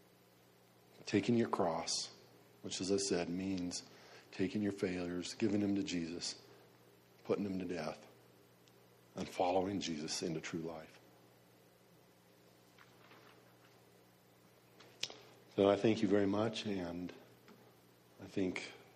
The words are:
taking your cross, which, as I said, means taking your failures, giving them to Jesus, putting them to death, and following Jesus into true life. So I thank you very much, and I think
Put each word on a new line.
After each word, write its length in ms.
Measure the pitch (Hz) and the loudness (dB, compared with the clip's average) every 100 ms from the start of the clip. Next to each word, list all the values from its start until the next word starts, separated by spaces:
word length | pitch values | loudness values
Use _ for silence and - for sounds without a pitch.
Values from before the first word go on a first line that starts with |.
| - - - - - - - - - - - | -20 -20 -20 -20 -20 -20 -20 -20 -20 -18 0
taking 300 | 104 110 117 | 2 4 4
your 120 | 117 | 4
cross, 600 | - 90 82 - - - - - - - - | 2 2 0 -2 -4 -6 -12 -20 -20 -20 -16
which, 180 | 98 - | -8 -4
as 120 | 92 | 0
I 40 | 98 | 2
said, 320 | - 90 85 | 2 0 0
means 540 | 90 95 95 90 - - - - - - - | -2 -2 -2 -4 -6 -10 -18 -20 -20 -10 -2
taking 260 | 95 107 | 0 2
your 100 | 101 | 0
failures, 640 | 98 95 90 87 90 - - | 0 0 0 -2 -4 -6 0
giving 220 | 110 101 | 2 4
them 140 | 101 98 | 2 2
to 60 | |
Jesus, 520 | 95 87 82 85 - - - - - - - - - - - | 0 -2 -4 -6 -8 -10 -16 -20 -20 -20 -20 -20 -20 -8 -2
putting 180 | 95 | 0
them 140 | 98 92 | 0 -4
to 60 | |
death, 340 | 87 87 78 - - - - - - - - - - - - - | -4 -4 -4 -8 -12 -20 -20 -20 -20 -20 -20 -20 -20 -20 -12 -8
and 120 | 87 | -6
following 520 | - 90 92 95 98 | 0 2 2 2 -2
Jesus 420 | 78 78 - - | -4 -4 -6 -4
into 180 | 95 80 | -4 -4
true 200 | - 85 | -6 -6
life. 400 | 82 80 80 - - - - - - - - - - - - - - - - - - - - - - - - - - - - - - - - - - - - - - - - - - - - - - - | -6 -8 -14 -20 -20 -20 -20 -20 -20 -20 -20 -20 -20 -20 -20 -20 -20 -20 -20 -20 -20 -20 -20 -20 -20 -20 -20 -20 -20 -20 -20 -20 -20 -20 -20 -20 -20 -20 -20 -20 -20 -20 -20 -8 -8 -8 -20 -20 -2 6
So 120 | 101 | 6
I 80 | 101 | 8
thank 240 | 117 107 | 6 4
you 80 | 95 | 4
very 180 | 101 101 | 4 4
much, 380 | 104 110 - | 2 0 -2
and 480 | 110 98 85 87 87 - - - - - - - - - - - | -4 -4 -4 -6 -8 -12 -20 -20 -20 -20 -20 -20 -20 -20 -20 -18
I 40 | 98 | -8
think 440 | 104 92 87 - - - | -2 -2 -2 -8 -14 -20